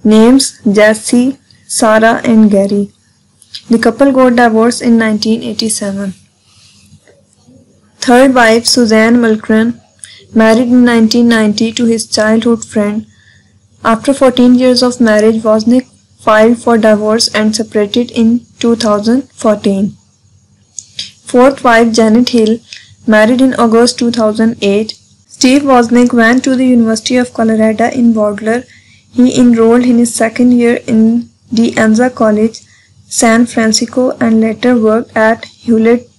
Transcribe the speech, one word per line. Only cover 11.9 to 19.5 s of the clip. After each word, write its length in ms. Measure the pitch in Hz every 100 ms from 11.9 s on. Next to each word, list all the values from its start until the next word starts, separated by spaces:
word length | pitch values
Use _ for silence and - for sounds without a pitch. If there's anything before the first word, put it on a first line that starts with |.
| 226 -
childhood 600 | - 214 226 233 226 -
friend. 400 | 220 208 214 214 _ _ _ _ _ _ _ -
After 280 | 220 -
fourteen 420 | 269 262 254 247 247
years 280 | 254 247
of 160 | 247 247
marriage, 380 | 226 214 214 220
Wozniak 440 | 220 214 220 247 254 _ _ _
filed 380 | - 214 220 240 -
for 120 | 233
divorce 520 | 220 208 214 220 220
and 220 | 214 214 214
separated 560 | 220 214 208 240 240
in 300 | - 226 233 - _
two 160 | 240 226
thousand 540 | 226 208 214 254 -
fourteen. 600 | - 233